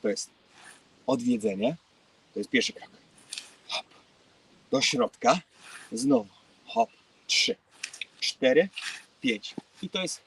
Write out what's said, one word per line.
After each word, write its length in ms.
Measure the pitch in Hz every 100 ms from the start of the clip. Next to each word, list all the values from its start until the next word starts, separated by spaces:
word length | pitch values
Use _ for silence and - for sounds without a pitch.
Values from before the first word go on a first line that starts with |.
To 80 | 107
jest 200 | 98 - _ _ - - - _ _ -
odwiedzenie, 680 | 135 120 120 107 95 113 170 _ _ _ _ _
to 60 | 104
jest 100 | -
pierwszy 240 | 120 -
krok. 160 | - - - _ - - - - - -
Hop, 180 | - - - _ _ _ _ _ _ _
do 100 | 269
środka, 580 | - - 226 - 233 185 - - - - -
znowu, 380 | 113 135 120 104 _ _ _ -
hop, 240 | - 698 _ _ _ -
trzy, 280 | - - - _ - - - - -
cztery, 500 | - - 131 139 190 - - - - _
pięć. 340 | 131 107 - - _ -
I 80 | 185
to 120 | 190
jest 200 | 180 -